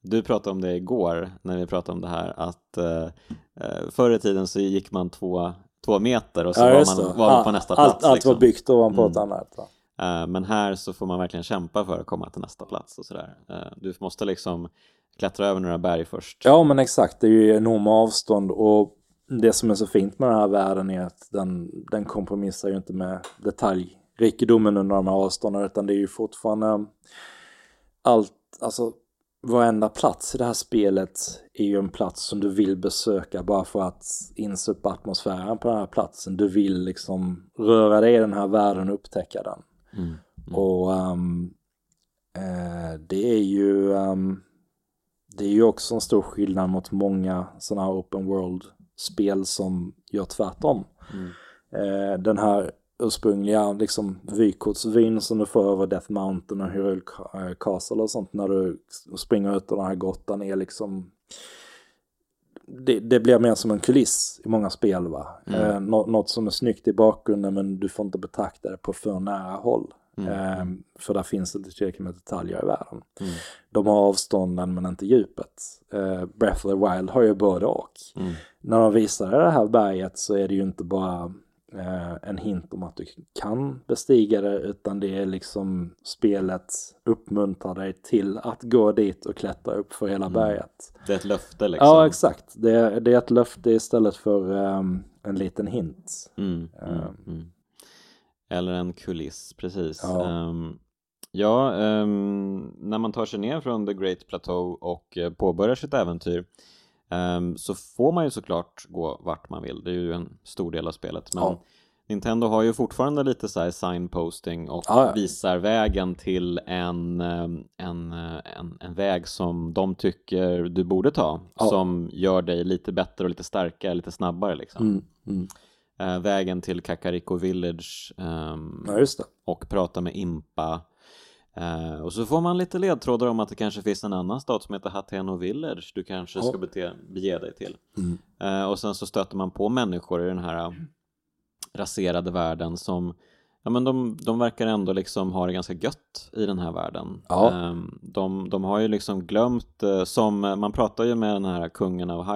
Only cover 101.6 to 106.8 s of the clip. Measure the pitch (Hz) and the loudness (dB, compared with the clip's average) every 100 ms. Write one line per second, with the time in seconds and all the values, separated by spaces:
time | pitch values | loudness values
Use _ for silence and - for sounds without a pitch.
101.6 | 135 95 107 107 104 101 101 101 98 95 | 2 0 0 2 0 -2 -2 -4 -6 -8
102.6 | 65 50 101 110 113 110 110 104 107 156 | -6 -6 -4 -2 -2 -4 -6 -4 -4 -4
103.6 | 131 117 104 98 95 90 _ 90 - 90 | -4 -4 -4 -2 -2 -4 _ -10 -6 -4
104.6 | 90 85 90 87 _ 90 85 85 98 85 | -4 -6 -8 -8 _ -6 -6 0 0 2
105.6 | 104 127 143 139 87 85 87 87 87 _ | 0 0 -2 -2 -2 -4 -4 -4 -6 _
106.6 | _ _ | _ _